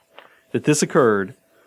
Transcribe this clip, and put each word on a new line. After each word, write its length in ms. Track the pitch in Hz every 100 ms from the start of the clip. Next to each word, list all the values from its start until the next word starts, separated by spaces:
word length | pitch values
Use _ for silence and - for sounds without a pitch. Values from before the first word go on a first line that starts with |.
| _ - - _ _
that 120 | 120
this 180 | - 147
occurred. 520 | 175 165 123 104 95 - _ _